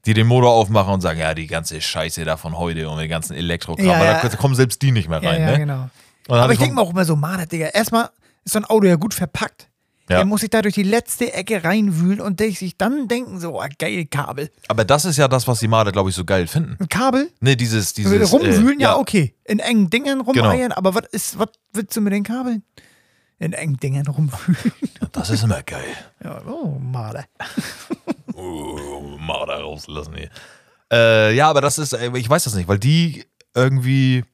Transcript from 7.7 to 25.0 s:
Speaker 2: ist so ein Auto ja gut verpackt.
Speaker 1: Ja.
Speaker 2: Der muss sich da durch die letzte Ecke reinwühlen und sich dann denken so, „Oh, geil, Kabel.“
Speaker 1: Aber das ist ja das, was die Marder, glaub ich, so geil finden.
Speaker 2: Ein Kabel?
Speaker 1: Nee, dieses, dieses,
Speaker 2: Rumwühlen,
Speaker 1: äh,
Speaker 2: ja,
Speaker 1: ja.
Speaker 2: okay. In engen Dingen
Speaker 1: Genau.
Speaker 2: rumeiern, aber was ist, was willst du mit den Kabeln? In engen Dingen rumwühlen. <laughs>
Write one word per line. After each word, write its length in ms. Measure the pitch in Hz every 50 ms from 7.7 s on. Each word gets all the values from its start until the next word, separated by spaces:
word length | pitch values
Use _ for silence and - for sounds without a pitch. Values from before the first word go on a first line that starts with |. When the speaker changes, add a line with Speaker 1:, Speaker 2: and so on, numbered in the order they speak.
| - 202 226 - 233 226 240 - _ _ _ _ _ _ _
Speaker 2:
ist 80 | - -
so 60 | 214
ein 60 | 214
Auto 200 | - 220 220 202
ja 80 | 185 175
gut 180 | 151 180 220 -
verpackt. 540 | - 185 - - - 220 - _ _ - _ _ _ _ _ _ _ _
Speaker 1:
Ja. 100 | - 92
Speaker 2:
Der 80 | 90 185
muss 140 | 196 214 202
sich 100 | 226 214
da 100 | - 220
durch 140 | 208 208 -
die 80 | 208 196
letzte 500 | 190 214 240 240 - - - 240 233 -
Ecke 300 | - 190 - 226 196 156
reinwühlen 560 | 165 190 220 214 202 170 160 170 180 202 202
und 180 | 170 208 185 -
sich 380 | 214 220 185 - 190 180 -
dann 320 | - 196 226 269 302 269 190
denken 320 | 240 240 254 233 190 180
so, 180 | 170 170 135 92
„Oh, 60 | 104 143 143 _
geil, 260 | - - - 180 160
Kabel.“ 440 | - - 143 139 - - 135 151 151 _ _ - -
Speaker 1:
Aber 160 | 107 113 107
das 180 | 92 135 151 151
ist 140 | 185 151
ja 100 | 143 143
das, 180 | 127 131 127 113
was 140 | - 123 104
die 80 | 117
Marder, 240 | 110 110 113 110 101
glaub 160 | 92 104 95
ich, 80 | 95 90
so 80 | 92 87
geil 240 | 82 98 95 87
finden. 300 | 82 - 160 165 - - -
Speaker 2:
Ein 80 | 190
Kabel? 440 | 156 - 196 254 269 240 262 285 349 _ _
Speaker 1:
Nee, 160 | 117 131 139
dieses, 340 | 117 120 113 113 110 95 - -
dieses, 380 | - 104 98 - 104 110 -
Speaker 2:
Rumwühlen, 480 | - 285 - - - 202 220 262 285 285
Speaker 1:
äh, 40 | 269
Speaker 2:
ja, 60 | -
Speaker 1:
ja. 40 | -
Speaker 2:
okay. 380 | 277 247 - - 190 147 107 _ _ _
In 160 | - 214 214
engen 300 | - - 240 220 196 165
Dingen 300 | 220 240 285 277 277 269
Speaker 1:
Genau. 120 | 247 233 269 254 110
Speaker 2:
rumeiern, 240 | 107 92 82 - 240
aber 220 | - - 190 196 185
was 80 | 226 - -
ist, 260 | - 214 - - -
was 120 | - 220 - _ _ _ _ -
willst 240 | - 202 - -
du 40 | 233
mit 120 | 208 202 196
den 100 | 208 202
Kabeln? 400 | 208 226 254 254 247 233 208 _ _ _ - _ _ _ _ _ _ _ _ _ _ _
In 140 | _ 165 160
engen 240 | - - 147 160 139
Dingen 300 | 127 - 135 135 139 143
rumwühlen. 480 | 147 139 - 156 143 - - - - 175
<laughs> 440 | - - 214 - _ 294 - - -